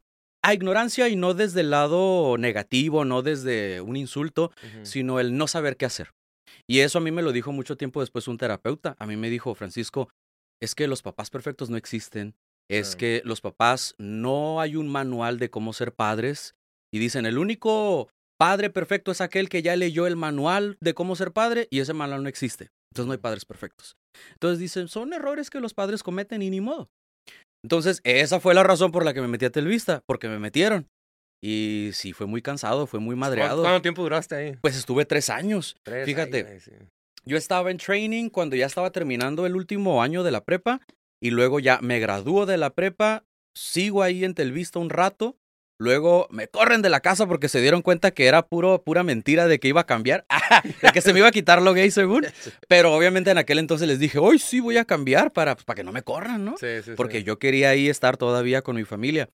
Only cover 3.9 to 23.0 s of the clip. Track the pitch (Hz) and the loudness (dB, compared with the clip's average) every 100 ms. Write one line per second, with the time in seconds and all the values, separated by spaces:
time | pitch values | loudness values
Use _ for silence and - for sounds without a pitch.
3.9 | 131 131 139 156 151 165 _ 113 110 104 | -8 -8 -8 -6 -2 -4 _ -20 -18 -10
4.9 | 135 127 127 123 127 151 170 147 - 127 | -6 -4 -2 -2 -2 -2 -2 -4 -4 -6
5.9 | - 82 _ _ _ _ _ - 127 143 | -6 -14 _ _ _ _ _ 0 2 4
6.9 | 175 165 165 160 120 120 139 127 147 135 | 2 -2 -2 -2 -2 -4 -8 -8 -10 -8
7.9 | 147 131 117 120 117 123 101 113 156 170 | -8 -8 -8 -10 -6 -6 -6 -6 -6 -8
8.9 | 131 107 107 113 117 127 104 98 101 113 | -10 -10 -8 -6 -6 -8 -10 -10 -10 -8
9.9 | - 127 _ _ _ _ - 113 - 147 | -6 -8 _ _ _ _ -12 -10 -6 -4
10.9 | 131 101 - 107 135 135 139 120 117 - | -6 -10 -14 -12 -10 -10 -10 -8 -8 -8
11.9 | 113 - 110 104 - _ _ - 104 98 | -12 -10 -12 -12 -14 _ _ -4 -4 -4
12.9 | 92 117 117 120 110 101 - 117 127 - | -4 -2 -2 -4 -8 -8 0 0 0 -4
13.9 | - 101 107 120 139 151 160 156 156 151 | -12 -10 -6 -4 -4 -2 -4 -4 -4 -6
14.9 | 139 135 120 117 123 120 117 110 107 123 | -6 -6 -4 -4 -4 -6 -6 -8 -6 -8
15.9 | - 107 110 123 147 - _ _ _ _ | -4 -2 -2 -4 -6 -12 _ _ _ _
16.9 | 107 117 135 113 120 196 220 226 220 208 | -4 -4 -2 -4 -2 -4 -4 -2 -2 0
17.9 | 170 117 _ _ - 165 196 202 - 165 | -2 -4 _ _ 0 2 2 -2 -4 -4
18.9 | 202 - 180 180 190 190 180 165 180 180 | -4 -4 -6 -4 -4 -2 -2 -2 0 -2
19.9 | 160 175 170 156 143 151 190 202 196 165 | -2 -2 -2 -4 -2 -2 -2 -4 -4 -6
20.9 | 160 175 180 185 190 226 233 226 135 135 | -4 -4 -4 -6 -2 -2 -2 -4 -4 -4
21.9 | 156 143 139 139 - 127 - - _ _ | -4 -6 -6 -8 -6 -8 -8 -20 _ _
22.9 | - | -10